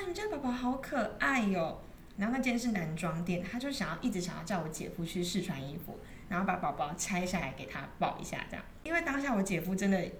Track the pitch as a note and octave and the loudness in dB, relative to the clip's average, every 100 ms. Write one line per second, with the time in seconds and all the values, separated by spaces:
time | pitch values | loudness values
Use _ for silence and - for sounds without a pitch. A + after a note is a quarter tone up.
0 | F#4+ F4 G#4+ D#4 B3+ B3 B3 C4+ - C#4+ | -2 -2 -2 0 0 2 2 0 0 0
1 | G#3 - C#4 C4+ G3+ F#3 D#3+ - - - | 0 2 2 4 4 4 2 -2 -10 -16
2 | - - G#3 B3+ C4 A#3 A#3+ G3+ D#3+ E3 | -12 -2 2 2 2 2 2 2 0 0
3 | E3+ D#3+ F3 F3 F3+ A#3+ C#4 C4+ D#3 E3 | 0 0 2 0 0 -2 -2 -2 -2 0
4 | B3+ G3 F3 D3+ E3 F#3+ D#3+ - - - | 0 0 -2 -4 -2 0 0 -4 -6 -4
5 | E3+ F3+ F3 G3 - C3+ C3+ D#3 - - | -2 0 2 2 0 -2 -4 -6 -8 -10
6 | - - - F3+ F#3+ F3+ D#3 C#3 D3 E3+ | -12 -14 -4 0 2 2 0 0 -2 0
7 | - F#3 F3+ F3+ C3+ - - - - - | 0 0 2 0 -2 -6 -8 -8 -8 -2
8 | D3+ - E3 D3+ - - - - D#4 E4+ | 0 0 -6 -6 -6 -8 -10 -12 -2 0
9 | E4 C#4 C#4 G#3+ F#3+ E3+ E3+ F#3+ G3+ F#3+ | 2 0 2 2 4 2 0 2 4 4
10 | - | 2